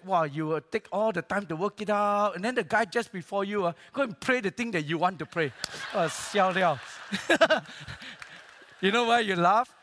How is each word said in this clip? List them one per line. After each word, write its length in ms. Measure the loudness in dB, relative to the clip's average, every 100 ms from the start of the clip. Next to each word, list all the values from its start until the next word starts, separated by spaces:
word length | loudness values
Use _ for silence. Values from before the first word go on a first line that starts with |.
| -2
wow, 180 | 0
you 240 | 0 -2 -2
will 140 | -4
take 260 | -4 -6 -4
all 200 | -2 0
the 120 | -2
time 240 | -4 -4 -4
to 80 | -4
work 260 | -4 -4
it 80 | -2
out, 460 | 0 2 2 0 0
and 100 | -4
then 80 |
the 100 | -2
guy 220 | 0 2 2
just 260 | -2 -4
before 320 | -6 -6 -2
you, 220 | -2 0 -2
uh, 80 | -2 -6
go 120 | -2
and 160 | -2 -2
pray 200 | 0 0
the 120 | 0
thing 180 | -4 -2
that 140 | -2 -2
you 120 | 0
want 220 | 0 -2
to 60 | -6
pray. 260 | -2 -2 -4 -10
<laughs> 200 | -10 -6 -2
Oh, 120 | -2
siao 460 | -2 -2 2 2
liao. 260 | 4 2 0 -6 -16 -8 -4 2
<laughs> 320 | 4 6 4 -2 -14 -14 -14 -14 -16 -18 -18 -20 -20 -20 -2
You 100 | 0
know 140 | 2 4
why 160 | 4
you 140 | 2 4
laugh? 380 | 4 4 2 -6